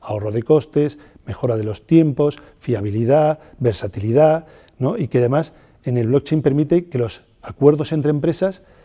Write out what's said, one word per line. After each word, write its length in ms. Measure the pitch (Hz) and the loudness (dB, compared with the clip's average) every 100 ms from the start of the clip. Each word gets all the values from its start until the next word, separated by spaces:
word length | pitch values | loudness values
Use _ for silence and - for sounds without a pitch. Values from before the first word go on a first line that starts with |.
Ahorro 300 | - 107 104 | -10 -8 -6
de 120 | 110 | -6
costes, 560 | 117 156 - 147 147 - - - - | 2 0 2 -2 -2 -4 -20 -20 -14
mejora 300 | 104 123 113 | -6 -4 -2
de 80 | |
los 220 | 107 104 - | -4 -8 2
tiempos, 520 | 165 156 135 147 - - _ | 4 4 2 -2 -2 -14 _
fiabilidad, 840 | - 110 104 104 117 147 151 156 - - | -6 -4 -2 -2 2 4 2 -2 -8 -4
versatilidad, 880 | 120 104 107 104 107 123 156 160 165 - _ _ | -4 -2 -8 -6 -2 4 4 2 -4 -20 _ _
¿no? 180 | 131 226 | -4 -2
Y 120 | 139 | -2
que 100 | 127 | 0
además 340 | 120 143 156 - _ _ | 2 0 -2 -10 _ _
en 140 | - 123 | -4 -2
el 80 | 113 | 0
blockchain 340 | 139 - 156 | 0 0 0
permite 460 | 135 143 151 175 175 | 0 0 0 0 -2
que 100 | 131 | -6
los 280 | 117 - _ _ | -6 -8 _ _
acuerdos 500 | - - 139 151 147 | -20 2 4 4 0
entre 160 | 160 143 | -2 -2
empresas 520 | 151 160 156 190 190 - _ | 0 -2 -2 -4 -6 -16 _